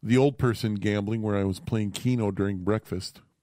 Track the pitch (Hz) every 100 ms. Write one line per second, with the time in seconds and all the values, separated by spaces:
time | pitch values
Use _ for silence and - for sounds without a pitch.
0 | 107 123 143 139 127 104 113 104 104 104
1 | 101 113 107 101 98 92 - 113 104 -
2 | 127 123 104 98 101 95 90 107 - 92
3 | - - _ _